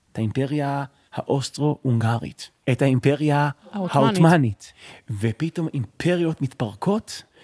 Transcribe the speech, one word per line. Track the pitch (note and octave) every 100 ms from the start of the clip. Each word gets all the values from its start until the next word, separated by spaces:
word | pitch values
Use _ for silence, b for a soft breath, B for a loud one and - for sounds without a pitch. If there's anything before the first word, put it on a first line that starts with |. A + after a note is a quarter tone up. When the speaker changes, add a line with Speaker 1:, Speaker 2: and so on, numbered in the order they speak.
| _
Speaker 1:
את | -
האימפריה | A2 C3 C3+ D3 C#3+ C#3 C3+ _ _
האוסטרו-הונגרית, | - - C#3 B2 - D3 - C3+ A#2 A2 A#2 C3+ - - _ -
את | B2
האימפריה | C3+ C3 C#3 C#3+ D3+ C#3+ D3 - -
Speaker 2:
העות'מאנית. | G#3 F3+ C#3+ A3+ F#3+
Speaker 1:
העות'מאנית. | E3 F3 B2 G2+ - B B B - G#2
ופתאום | A2+ A2 E3 E3+ D#3+
אימפריות | C#3+ A#2 - E3 F3 E3 D#3+
מתפרקות | C3+ - A2+ G2+ - G#3+ - - - b